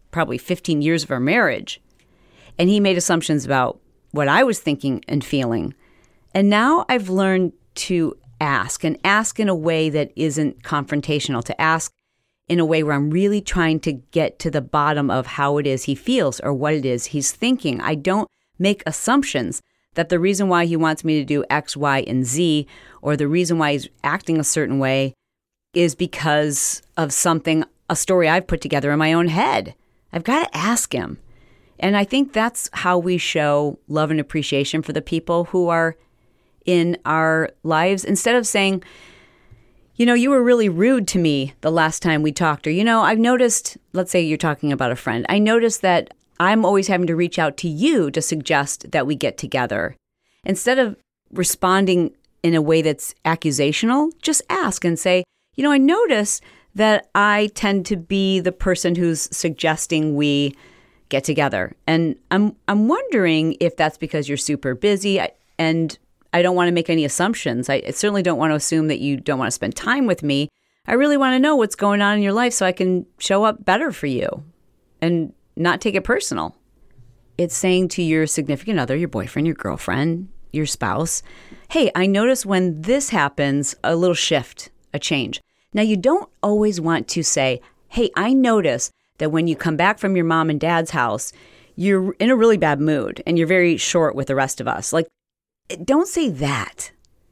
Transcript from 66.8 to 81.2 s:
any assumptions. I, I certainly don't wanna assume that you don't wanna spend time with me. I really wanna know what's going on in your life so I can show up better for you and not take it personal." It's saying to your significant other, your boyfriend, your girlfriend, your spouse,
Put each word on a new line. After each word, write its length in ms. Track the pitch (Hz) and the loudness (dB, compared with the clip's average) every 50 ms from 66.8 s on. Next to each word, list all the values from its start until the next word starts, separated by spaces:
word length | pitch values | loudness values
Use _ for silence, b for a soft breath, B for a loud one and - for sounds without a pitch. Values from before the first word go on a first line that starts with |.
| 165 - | 0 0
any 160 | 165 160 147 | 0 0 0
assumptions. 640 | 135 - - 175 208 226 - - 147 117 123 123 - | 0 0 0 0 0 -2 -2 -4 -4 -4 -4 -2 -2
I, 140 | 135 - - | -2 -2 -2
I 40 | - | -6
certainly 320 | 135 - - 208 202 202 | -4 -2 -2 0 0 0
don't 160 | 175 180 160 120 | 0 0 0 0
wanna 160 | 156 156 151 | 0 0 0
assume 340 | 147 - - 165 160 156 156 | -2 -2 0 0 0 0 0
that 120 | 143 - | -2 -2
you 180 | - 143 139 131 | -2 -2 -4 -2
don't 200 | - - 143 131 | -2 -4 -2 -2
wanna 120 | 123 - | -2 -2
spend 260 | - - 98 110 - | -2 -4 -4 -6 -6
time 300 | - - 196 247 285 262 | -4 -2 -2 0 2 2
with 160 | 214 175 - | 0 0 0
me. 260 | 156 147 139 139 147 151 - _ _ _ _ _ _ | 0 0 0 0 -2 -4 -8 _ _ _ _ _ _
I 80 | - 226 | 0 2
really 240 | 254 285 294 294 277 | 2 4 4 4 4
wanna 200 | 269 262 254 254 | 4 2 4 4
know 160 | 269 302 302 | 4 4 4
what's 200 | 262 220 208 - | 2 2 0 0
going 260 | - 202 202 202 202 | 0 0 2 2 2
on 160 | 202 202 208 | 2 2 2
in 60 | 208 | 2
your 100 | 202 196 | 2 2
life 220 | 196 233 247 240 240 | 2 0 0 0 0
so 100 | - 190 | 0 0
I 80 | 185 | 0
can 320 | 180 - 190 185 180 180 - - _ - | 0 0 0 0 0 -2 -2 -6 _ -8
show 260 | - - 190 202 214 | -2 0 2 2 2
up 180 | 220 214 - | 2 0 0
better 300 | - - 190 226 320 294 | 0 0 0 2 0 -2
for 140 | 175 - - | -4 -4 -4
you 360 | 143 127 120 - - - - 147 - _ _ _ _ _ _ _ _ _ _ | -4 -2 -2 -2 -4 -6 -8 -12 -18 _ _ _ _ _ _ _ _ _ _
and 320 | 165 170 175 165 160 - - _ _ _ _ | 0 0 2 0 -2 -4 -8 _ _ _ _
not 280 | - 165 175 - 180 | -2 0 0 0 0
take 120 | - 220 196 | -2 -2 -2
it 100 | 190 - | -2 0
personal." 520 | - 240 403 - - 127 90 78 - - _ _ _ _ _ _ _ _ - - - - _ _ _ _ | 0 -2 -2 -2 -4 -4 -6 -6 -6 -10 _ _ _ _ _ _ _ _ -20 -20 -20 -20 _ _ _ _
It's 180 | - 175 170 - | -4 -4 -4 -2
saying 340 | - - 185 180 185 185 170 | -2 0 2 2 2 0 0
to 140 | - 185 | -2 -2
your 240 | 175 160 156 160 156 | -2 0 0 0 0
significant 520 | 151 - 160 143 139 143 139 - 220 208 156 | 0 -2 -4 -4 -4 -4 -4 -4 -4 -2 -2
other, 180 | 123 123 131 | -2 -2 -2
your 120 | 156 175 143 | -2 -4 -4
boyfriend, 380 | 131 107 - 123 - 143 151 | -4 -6 -6 -6 -4 -2 -2
your 80 | 165 151 | -2 -2
girlfriend, 720 | - - 95 71 - - - 95 131 147 165 165 170 190 - - - - - | -4 -6 -6 -6 -6 -4 -4 -2 -2 0 -2 -2 -4 -8 -12 -16 -18 -16 -8
your 140 | - 151 151 | -6 -4 -4
spouse, 580 | 135 - - 123 101 95 123 165 170 - - | -4 -4 -4 -4 -4 -2 -2 -2 -4 -6 -8